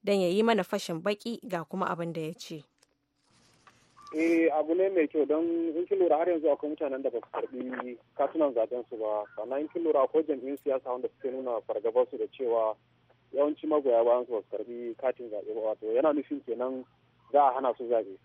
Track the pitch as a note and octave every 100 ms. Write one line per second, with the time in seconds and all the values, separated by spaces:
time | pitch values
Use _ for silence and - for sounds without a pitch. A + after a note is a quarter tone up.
0 | - G3+ F3+ F#3+ A3+ A3 F3+ G3+ - E3
1 | F3+ G#3 - A#3 C4 F3 D#3+ F#3 F#3 E3+
2 | E3+ E3 D#3 F3 - D#3+ - _ _ _
3 | _ _ _ _ _ _ _ _ _ _
4 | - D#3 E3 E3 D#3+ D3+ D3+ E3+ F#3+ F#3
5 | D3+ D#3 C#3 D3+ E3+ E3+ E3 D4 - G3
6 | F3 D3+ F3 E3+ D3+ C#3+ D3 D3+ D3+ C3+
7 | C3+ A#2 - - - C3 B2+ B2+ B2 A#2+
8 | _ - C#3 D#3+ D3 A#2 A2 B2 A2+ A2+
9 | A2 G#2+ G#2 - A2 C3+ D#3 F3 E3 D3
10 | C3 D#3 D#3 C#3 C3 C#3+ - C3 C3 B2
11 | A#2 _ C3 C3 C3 A2+ - G#2+ A2 A#2
12 | B2 C3 G#2+ - B2+ A2+ A2 G#2+ _ _
13 | _ _ _ - C#3+ D3+ D#3 D3+ C#3 A#2
14 | A#2+ B2 B2 A2+ - G2+ A2 A#2+ A#2+ A2+
15 | C3 - A#2+ G#2 F#2+ A2 A2 G#2+ G#2+ A#2
16 | D#3 D3 C3+ C#3+ B2+ A#2 B2+ C3 B2+ _
17 | _ _ _ C#3+ C#3 B2+ C3 A2+ A#2+ A#2
18 | G2 F#2+